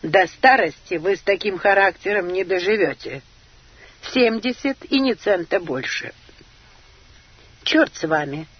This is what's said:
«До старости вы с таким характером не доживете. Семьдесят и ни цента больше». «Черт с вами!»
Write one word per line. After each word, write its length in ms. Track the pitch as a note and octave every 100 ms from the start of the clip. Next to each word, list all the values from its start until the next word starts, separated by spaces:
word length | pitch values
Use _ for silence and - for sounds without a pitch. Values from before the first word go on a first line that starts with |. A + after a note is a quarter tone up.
«До 220 | E3 F3+ F3+
старости 680 | - C4 C4 F3 - - E3+
вы 200 | E3+ G3
с 60 |
таким 340 | - G3 G#3+ F#3
характером 720 | G#3 G3 G3 - F#3+ G#3 F3
не 160 | F#3
доживете. 760 | F3+ F3+ F3+ G#3+ E3 C3 A#2+ C3+ - _ _ - - - - - -
Семьдесят 640 | C4 A#3+ A3+ B3 B3 C#4 C4+ -
и 100 | C4+
ни 140 | C4+
цента 460 | A3+ - F#3+ E3 F#3+
больше». 520 | E3+ C3 B2+ - - - - - - - - - - - - - _ - - -
«Черт 340 | - D#4 D#4 -
с 100 | D#3+
вами!» 400 | D#3 D3 C#3+ D#3+